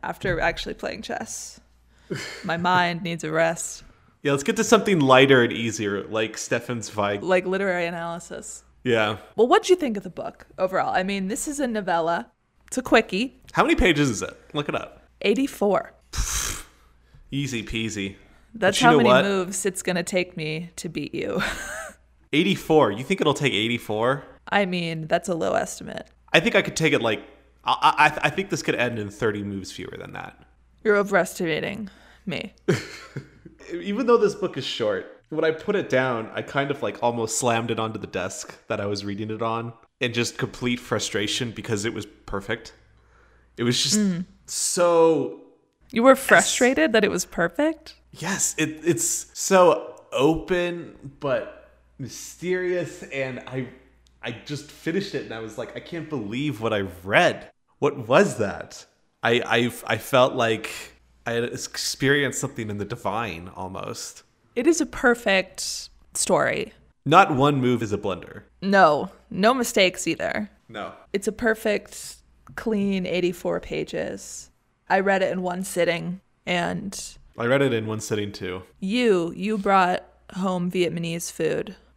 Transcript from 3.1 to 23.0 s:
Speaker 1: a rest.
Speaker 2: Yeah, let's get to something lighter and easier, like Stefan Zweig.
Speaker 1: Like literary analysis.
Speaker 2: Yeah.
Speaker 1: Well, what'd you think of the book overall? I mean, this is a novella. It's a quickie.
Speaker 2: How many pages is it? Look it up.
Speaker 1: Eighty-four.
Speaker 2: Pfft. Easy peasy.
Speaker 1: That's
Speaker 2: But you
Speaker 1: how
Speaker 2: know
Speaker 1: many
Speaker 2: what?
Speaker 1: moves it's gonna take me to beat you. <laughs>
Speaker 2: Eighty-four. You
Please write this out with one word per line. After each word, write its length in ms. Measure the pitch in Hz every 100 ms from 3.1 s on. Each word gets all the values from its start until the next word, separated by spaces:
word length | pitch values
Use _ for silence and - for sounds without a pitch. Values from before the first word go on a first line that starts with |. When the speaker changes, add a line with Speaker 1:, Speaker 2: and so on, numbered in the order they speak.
| 170
Speaker 1:
a 80 | 156
rest. 520 | 160 165 170 - - - _ _ _
Speaker 2:
Yeah, 80 | 135
let's 120 | 139
get 120 | 180 226
to 60 |
something 360 | 208 220 214 180
lighter 440 | 135 131 135 135
and 100 | 117
easier, 500 | 104 113 107 104 98 -
like 300 | 107 110 110
Stefan 440 | - 120 - 120
Zweig. 420 | 107 107 101 101
Speaker 1:
Like 220 | 160 185 185
literary 400 | 185 196 175 170
analysis. 800 | 170 170 170 - - - - _ _
Speaker 2:
Yeah. 340 | 127 117 107 104 - -
Speaker 1:
Well, 120 | 247
what'd 220 | 381 403
you 60 | 359
think 220 | 285 208
of 60 |
the 60 | 185
book 380 | - - - - -
overall? 360 | 190 190 135
I 100 | 110
mean, 240 | 190 196 190
this 200 | 233 311
is 120 | 285
a 80 | 262
novella. 640 | 214 185 170 165 170 240 _ _ _ _
It's 100 | -
a 40 |
quickie. 600 | 247 233 226 185 254 - -
Speaker 2:
How 100 | -
many 120 | 240 339
pages 340 | 226 147 143
is 120 | 101
it? 140 | - - -
Look 160 | 151 147
it 60 | 117
up. 280 | - - _ _
Speaker 1:
Eighty-four. 720 | 196 233 277 - 208 190 - _ _
Speaker 2:
Pfft. 520 | - - - - - - _ _ _ _ - -
Easy 340 | 135 139 117
peasy. 520 | 98 113 113 101 98 98 - _ _
Speaker 1:
That's 240 | - 185 -
Speaker 2:
But 20 |
you 40 | 247
Speaker 1:
how 40 |
Speaker 2:
know 40 | 151
Speaker 1:
many 120 | 120
Speaker 2:
what? 160 | 127 196
Speaker 1:
moves 400 | 196 180 196 202
it's 180 | 185
gonna 200 | - 180
take 320 | 175 185 180 -
me 360 | 156 156 170 -
to 120 | 175
beat 240 | 151 147
you. 280 | - - - - - - 640 -
<laughs> 460 | - _ _ _
Speaker 2:
Eighty-four. 580 | 143 196 160 - 156 120
You 120 | 104